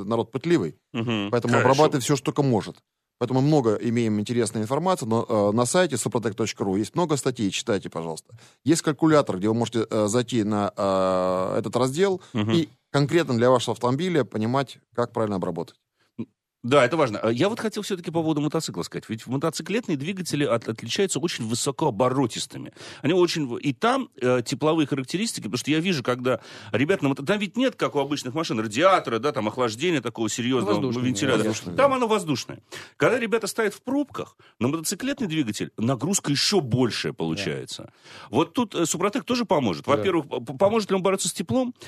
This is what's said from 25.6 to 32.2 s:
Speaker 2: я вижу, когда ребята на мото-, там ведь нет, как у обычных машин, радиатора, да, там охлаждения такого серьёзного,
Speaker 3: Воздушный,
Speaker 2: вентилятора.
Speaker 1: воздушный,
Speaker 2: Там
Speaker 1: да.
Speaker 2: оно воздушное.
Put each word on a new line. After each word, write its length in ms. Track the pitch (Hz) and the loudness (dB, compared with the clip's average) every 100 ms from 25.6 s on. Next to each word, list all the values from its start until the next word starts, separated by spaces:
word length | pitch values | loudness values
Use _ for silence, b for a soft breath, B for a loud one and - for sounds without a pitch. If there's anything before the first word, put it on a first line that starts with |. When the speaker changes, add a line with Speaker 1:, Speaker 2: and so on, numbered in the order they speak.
| - | 0
Speaker 2:
я 100 | 156 | 0
вижу, 220 | 180 156 | 0 -2
когда 380 | 113 123 127 120 B B B | -2 -2 0 -2 B B B
ребята 320 | 110 147 190 | -2 2 2
на 60 | 139 | 0
мото-, 140 | 139 | -2
там 140 | 143 202 | -2 -2
ведь 180 | 202 233 | -2 0
нет, 200 | 262 - | -2 0
как 180 | 139 143 | -2 0
у 40 | |
обычных 340 | 139 143 127 | -2 -4 -4
машин, 260 | 147 165 120 | -6 -2 -2
радиатора, 600 | 110 107 185 180 - 113 | -2 4 6 4 2 -2
да, 120 | 139 | 0
там 160 | 135 104 | -2 -4
охлаждения 540 | 123 120 110 175 151 | 0 -2 0 0 0
такого 260 | 120 110 110 | -2 -4 -4
серьёзного, 460 | - 120 131 147 | -2 0 0 2
Speaker 3:
Воздушный, 300 | 185 131 120 | 0 0 0
Speaker 2:
вентилятора. 400 | 127 131 139 113 107 | -2 0 2 2 2
Speaker 1:
воздушный, 260 | 110 - 87 | -2 -4 2
Speaker 2:
Там 160 | 277 | 4
Speaker 1:
да. 60 | 262 | 4
Speaker 2:
оно 100 | 233 | 0
воздушное. 560 | 214 | 0